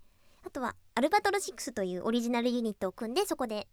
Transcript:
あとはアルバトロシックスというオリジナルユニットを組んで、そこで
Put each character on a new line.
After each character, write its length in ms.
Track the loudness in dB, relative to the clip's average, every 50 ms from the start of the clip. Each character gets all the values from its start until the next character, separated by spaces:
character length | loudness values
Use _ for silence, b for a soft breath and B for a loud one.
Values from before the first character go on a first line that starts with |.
| -20 -20 _ _ -20 -20 -20 -18 -16
あ 60 | -10
と 140 | -8 -6 -6
は 120 | -6 -6 -8 -12 -6 0
ア 80 | 2 2
ル 80 | 6
バ 100 | 6 6
ト 100 | 4 4
ロ 80 | 2 0
シ 140 | -2 -4 -8
ッ 20 |
ク 80 | -8 -8
ス 100 | -8 -4
と 120 | -2 -2
い 100 | -2 -2 -2
う 60 | 0
オ 40 | 2
リ 120 | 2 2 2
ジ 80 | 2
ナ 100 | 0 2
ル 80 | 2 2
ユ 120 | 0 0
ニ 100 | 0 -2
ッ 20 | -4
ト 160 | -2 -4 -6
を 40 | -4
組 180 | -4 -6 -2
ん 40 | 0
で、 120 | 0 0
そ 100 | 0 0
こ 100 | -2 -2
で 220 | -4 -4 -6 -8 -10